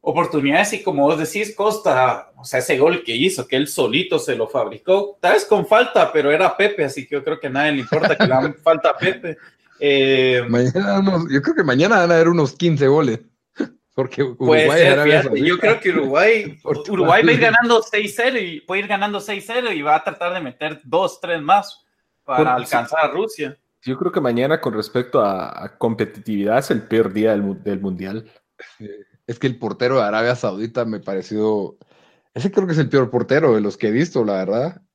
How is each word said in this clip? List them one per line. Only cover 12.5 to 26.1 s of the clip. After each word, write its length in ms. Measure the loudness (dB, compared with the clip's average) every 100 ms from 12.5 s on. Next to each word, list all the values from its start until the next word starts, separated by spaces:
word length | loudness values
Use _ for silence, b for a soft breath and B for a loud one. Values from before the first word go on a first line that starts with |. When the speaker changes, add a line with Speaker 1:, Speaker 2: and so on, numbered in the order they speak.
Speaker 2:
quince 340 | 0 0 2 4
goles, 320 | 4 2 -4 -10 _ _
<laughs> 400 | -10 -10 _ _
porque 300 | -6 -6 -4
Speaker 1:
puede 380 | -6 -2 2 4
Speaker 2:
Uruguay, 160 | 4 6
Speaker 1:
ser, 120 | 6
Speaker 2:
Arabia 260 | 6 4 4
Speaker 1:
fíjate, 180 | 2 0
yo 40 | 2
Speaker 2:
Saudita, 120 | 2
Speaker 1:
creo 200 | 2 2
que 100 | 0
Uruguay, 680 | 0 0 2 4 2 -2 -10
Speaker 2:
<laughs> 40 |
Portugal. 300 | -6 -6 -4
Speaker 1:
Uruguay 300 | 0 4 6
va 80 | 4
a 40 |
ir 60 | 4
ganando 420 | 4 4 4 2
seis 320 | 2 -4 -4 -2
cero 220 | -2 -2
y 220 | -6 -10
puede 180 | -6 -6
ir 60 | -4
ganando 320 | -4 -4 -6
seis 240 | -8 -12 -6
cero 240 | -6 -4
y 120 | -4
va 140 | 0 0
a 60 |
tratar 300 | 0 -6 -6
de 80 | -6
meter 400 | -10 -8 -10 -10
dos, 380 | -2 0 0 -4
tres 220 | -6 -6
más 420 | 2 0 0 -18 _ _ _ _
para 300 | -4 0 2
Speaker 3:
Por-, 80 | 0
Speaker 1:
alcanzar 380 | 0 -2 -2 -2
a 40 | 0
Rusia. 460 | -2 -6 -6 -10 -12 _ _
Speaker 3:
yo 160 | -10 -4
creo 120 | -2
que 100 | -2
mañana 400 | 0 0 0 0
con 100 | -2
respecto 480 | -4 -4 -4 0 0
a, 420 | 2 0 -8 -12
a 140 | -16 _
competitividad 800 | -4 -2 -6